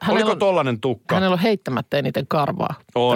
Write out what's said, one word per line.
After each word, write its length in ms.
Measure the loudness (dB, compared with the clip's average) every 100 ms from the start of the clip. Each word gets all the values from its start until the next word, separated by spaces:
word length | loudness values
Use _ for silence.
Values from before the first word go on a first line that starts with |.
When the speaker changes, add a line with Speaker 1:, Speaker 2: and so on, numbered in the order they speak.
Speaker 1:
hänellä 160 | 0 2
Speaker 2:
oliko 140 | 2
Speaker 1:
on, 80 | 2
Speaker 2:
tollanen 400 | 2 2 0 -2
tukka? 340 | -4 -4 -2 0
Speaker 1:
hänellä 180 | 2
on 60 | 2
heittämättä 580 | 2 0 -2 -6 -2 -2
eniten 300 | -2 -4 -2
karvaa 480 | -2 0 -2 -6 -6 _ 0
Speaker 2:
On, 180 | 2